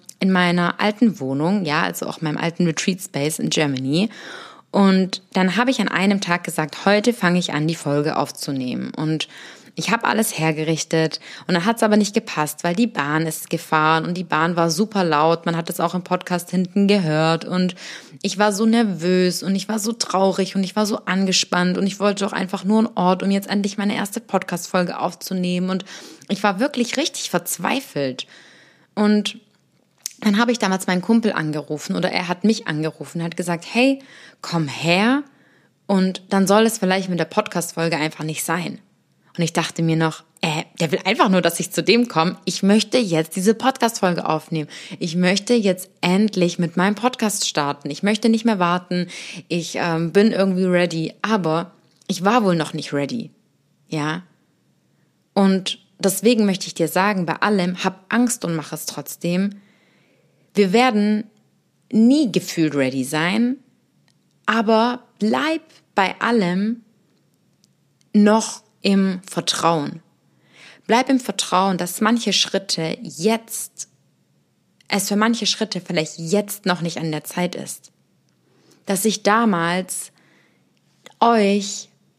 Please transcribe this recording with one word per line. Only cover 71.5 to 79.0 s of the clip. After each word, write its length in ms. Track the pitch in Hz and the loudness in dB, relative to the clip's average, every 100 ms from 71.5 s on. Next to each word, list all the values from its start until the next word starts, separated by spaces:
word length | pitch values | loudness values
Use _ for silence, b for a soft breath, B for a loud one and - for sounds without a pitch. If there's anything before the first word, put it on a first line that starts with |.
| 185 196 180 | 2 2 0
dass 220 | 180 - | -4 -2
manche 320 | 220 233 208 | 0 0 0
Schritte 640 | 185 - 190 196 - 160 - | 0 0 -2 -4 -4 -4 -6
jetzt, 880 | 180 147 196 226 226 - - - - _ _ _ _ _ _ _ _ _ - | -10 -2 0 0 -4 -12 -12 -14 -18 _ _ _ _ _ _ _ _ _ -4
es 220 | 196 196 | -4 0
für 80 | 208 | 2
manche 280 | 226 233 202 | 2 0 -2
Schritte 360 | - 214 175 | -2 -4 -6
vielleicht 360 | - 170 156 - | -4 -4 -4 -6
jetzt 480 | 165 202 208 - 180 | -2 0 0 -4 -2
noch 140 | 175 | -2
nicht 180 | 170 - | -4 -4
an 140 | 165 | -6
der 140 | 151 - | -6 -6
Zeit 300 | - 180 - | -4 -4 -4
ist. 360 | - - - _ _ _ _ _ _ b b b - | -12 -14 -18 _ _ _ _ _ _ b b b -4
Dass 180 | 185 | 0